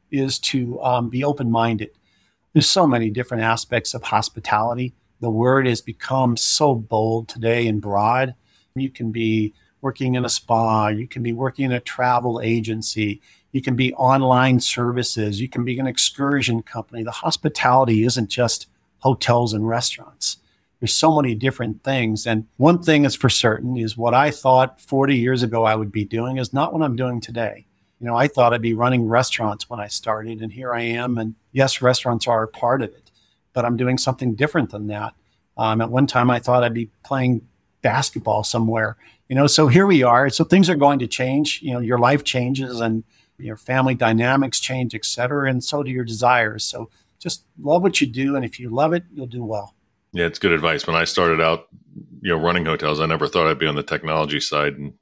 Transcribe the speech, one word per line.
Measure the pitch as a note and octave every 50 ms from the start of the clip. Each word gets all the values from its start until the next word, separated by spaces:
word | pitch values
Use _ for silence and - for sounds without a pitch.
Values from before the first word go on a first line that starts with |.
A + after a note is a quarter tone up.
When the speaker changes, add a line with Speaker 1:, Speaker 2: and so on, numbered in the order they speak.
| _ _
Speaker 1:
is | - C#3 C3+ C3+ C3 -
to, | - - - C3+ B2 A#2 B2 - -
um, | C3 B2 B2 A#2+ A#2
be | A2+ B2 C3+
open-minded. | C#3+ D3 - C3+ A#2 A2+ A#2 A#2 A#2 A2+ G#2 G#2+ - _ _ _ _ _ _ _ _ _ _ _ _ _
There's | D#3+ D3 -
so | - G3 F3+
many | D3+ B2+ A#2 A2+ A2
different | G#2+ A#2+ B2 - - A2+ A2+
aspects | A2+ A2+ A2+ - - - A#2 A2+ - -
of | A#2+ -
hospitality. | - - G#2+ A2 - - - - - - G#2+ A2 A#2 A#2+ B2 B2+ B2+ B2 _ _ _ _ _
The | B2+ A#2+
word | A2 A2 A#2 B2+ C3 C3+ C3+
has | B2+ A#2+ A2 -
become | - A2+ - - - C3 C3+ C3 B2 A#2
so | A2+ - - - - D3+ D3 C3+
bold | A#2 A2 A2 - A2 A2 A2+ A2+ A2+ A2+ -
today | - A#2+ A2 A2+ A#2 A#2+ A#2+ A#2
and | A2 G#2+
broad. | G#2 G#2 G2+ G2+ G#2 A2 A#2+ B2+ C3 C3 B2 _ _ _ _ _ _ _ _
You | C3 C3+ C3+
can | C3 - A#2+ A2+ G#2+
be | A#2 A2+ A2 A2 A2 G#2+ G#2+ - _ _ _ _ _ -
working | C3+ B2+ - C3+ B2+ B2+
in | B2+ B2
a | B2
spa, | - - - - A#2+ A2+ A2+ A2 A2 G#2+ G#2+ G#2
you | G#2+ G#2 A#2+
can | B2+ - B2 A#2+
be | A#2+ A#2
working | A#2 C3 C3 B2 - C#3
in | C3 B2
a | A#2+
travel | - - - - B2 B2 B2 B2 A#2+ B2 A2+ A#2 A#2+
agency, | A2+ A#2 A#2 A2 A2 A2 A2 A2 - - A2+ A2 G#2 G2+ - _ _ _ _ _ _ _
you | C3+ C3
can | - B2+
be | A#2+ C3 B2+ B2+
online | - C3+ B2+ C3+ C3+ C3+ B2+ B2+ B2 C3 C3+ B2+ B2
services, | - - - - A#2+ A#2+ A#2+ B2 A#2+ - - A#2 G#2+ G#2+ G2+ G2
you | A#2 B2+
can | - - A#2+
be | B2 B2+ A#2+
an | C3+
excursion | C3 B2+ - - - - - C#3 C#3 C#3+ C#3 C3 - A#2+ A2+ A2
company. | - - A2+ A2 _ - A#2 A2+
The | A2+
hospitality | A2+ - - E3 D#3 - - D#3+ - - - B2 B2 C3 C3+ A#2+ A2 G#2+ A2
isn't | B2 B2 B2+ A#2 G2
just | - - B2 A#2 - - - _ _ _ _ _ _ _
hotels | - C3+ C3 - - - A#2 A#2+ A#2+ A#2 G#2+
and | G#2+ G#2+ A2+
restaurants. | A#2 A#2+ A#2+ - - - - - - _ - - - - _ _ _ _ _ _ _ _
There's | - A2 -
so | - - D#3+ D#3 D3+
many | C#3 C3 A2+
different | G#2+ B2 C3+ B2+ - C3 A2+ G#2+ - _
things. | C3+ C3+ C3 A#2+ A2 G#2+ G#2+ -
And | A#2+ A2+ A2 A2 - _
one | _ B2+ D#3 F3 E3+ F3
thing | E3 D#3 D3 D3
is | C3+ -
for | - - B2+
certain | - - - A#2+ A2 - - B2 B2+
is | B2 A2+ A2 G#2+
what | A#2 A2+ A#2 A#2
I | B2+ C#3+ D3+
thought | C#3+ - - C3+ B2+ B2+ C3 B2+ - _
forty | - - C#3+ C3+ C3+ C3+ C#3+
years | B2 A#2 B2+ C3 B2 B2
ago | A2+ A2 A#2 A2+
I | G#2+ A2
would | A2 A2 G2+ G2
be | G#2+ G#2
doing | G2+ - A2+ A#2 B2+ C3
is | C3 B2+ G#2+ -
not | C3+ D3 F3 -
what | E3 D#3+
I'm | C#3+ B2
doing | A2+ C3 B2+ B2 A#2
today. | - - A2+ A#2 A#2 - G2+ G2+ - _ _ _ _ _ _ _
You | A#2+
know, | A#2 A#2
I | A#2 C3+ D3
thought | C#3+ - B2 A#2+ A#2
I'd | A#2
be | A2 A#2 A2+
running | G#2+ A#2+ B2 B2+ B2 A#2 A2
restaurants | A2+ A#2+ B2+ - - - A#2 G#2+ G#2 G#2+ - -
when | A#2+ A#2
I | G#2 G#2
started, | - - - A#2 G#2+ G#2+ G#2+ A2+ A#2 G#2+ A2
and | A2 F#2
here | A#2+ C3 B2 A#2+
I | A#2 A#2
am. | A#2 A#2 A#2 B2 B2+ B2
And | A#2 A2+ A2 A2 _ _ _ _
yes, | C3 C3+ C3+ - -
restaurants | C3 B2 B2+ - - B2+ A#2+ A2+ -
are | B2+ A#2+ A2+ A2+
a | A2
part | - - - A#2+ B2+ C3+ A#2+
of | G2+
it, | - - _ _ _ _ _ _ _ _ _ _ _
but | B2+ A#2
I'm | A#2+ A#2+ A#2
doing | B2+ B2 B2+
something | B2+ - - B2+ - C3 B2+ A2
different | G#2+ C#3+ D3+ - E3+ B2+ -
than | - G#2 G#2+ G#2
that. | G#2 G#2 G#2 G#2+ - _ _ _ _ _ _ _ _
Um, | - A#2 A2 A2 A2+
at | A2+ A2+
one | A#2 B2+ C#3
time, | C3+ - C3 B2 B2
I | B2 A#2+
thought | A#2 - B2 B2 A#2+
I'd | A#2 A2+
be | A#2 A#2+ A2 _ _ _
playing | - C#3 C3+ B2+ B2+ B2 A2 - _ _ _ _ _ _ _
basketball | - B2+ G#2+ C3 C#3 - - - - A2+ G#2 G#2 G#2+
somewhere, | - - A#2+ A#2 A2+ A2+ A2+ A2 G#2+ A2+ _ _ - _ _ _ _
you | C3
know, | C3 C#3+
so | C#3+ - - D#3 C#3
here | A#2+ E3+ G3
we | G3+ F#3+ D3 B2+
are. | B2 A#2+ B2 C3+ C#3
So | A#2+ - E3
things | - - F#3+ F#3+ D#3+
are | F#3
going | D3 C#3+ C#3+ C#3+ C3+
to | B2
change, | A2+ - - B2+ B2+ C3+ C#3+ D3+ D3 - - -
you | C#3+ B2
know, | A#2+
your | A#2+ A2+ B2+ A#2+
life | A#2+ A#2+ C#3 D3 C#3+
changes | - - C3 B2 B2 C#3 C3 C3+ B2+ B2 A#2
and | A#2 A2+ A2 A2 A2 _ _ _ _ _ _ _
your | - A2 A2
family | G#2+ - - B2+ C3 C3 C3 C3
dynamics | B2 B2 A2+ A2+ A2 A#2+ B2 C3+ C#3 C#3 C3 - -
change, | - - C3 C3 B2+ A#2 -
et | A2 -
cetera, | - - - A#2+ B2+ C#3+ C#3+ C#3 C3+
and | C3 B2 B2
so | - - D3 C#3+
do | C3
your | C3 B2+ B2
desires. | A#2 A2+ A2 B2 B2 B2+ B2 A#2 G#2+ A2 G#2+ -
So | - - B2 A2+ - _ _ _ _ _ _
just | - F3 - - _ _ _ - D3
love | C#3+ D#3 F3+ F3+
what | G3 - -
you | F3
do. | C#3 A2+ B2+ C3+ C#3 C#3
And | C#3 B2+
if | A#2 - -
you | B2 A#2+
love | A2 B2+ D3 D#3+ E3
it, | F3 F3 F3 -
you'll | D3 C3
do | B2 A#2 B2 A#2+
well. | G#2+ A2 G#2 G2+ - _ _ _ _ _ _ _ _ -
Speaker 2:
Yeah, | F2+ F2
it's | E2+ D#2+ -
good | - F#2+ E2+
advice. | D#2 D2+ E2 D#2+ D2 -
When | - E2+
I | E2 E2
started | D#2+ - - F2+ E2+ E2 D#2
out, | E2 D#2+ E2 E2 - _ _ - _ _ - - - - - - -
you | F#2
know, | E2+ D#2+
running | D#2 F2 F2 F2+ E2
hotels, | D#2+ D#2+ D2 D2+ D2+ D2+ D2
I | D#2+
never | D#2+ D#2+ D#2+ D2 C#2+
thought | - F2+ E2
I'd | D#2+ D#2+ C2+
be | D#2+
on | D#2 D2
the | D2 C#2+
technology | - D#2+ C#2+ D2+ D#2 D#2 D#2+ D#2 D2 D2 D2
side. | C#2+ - - D2 D2 D2 C#2+ C#2+
And | C#2+ C#2+ C2 _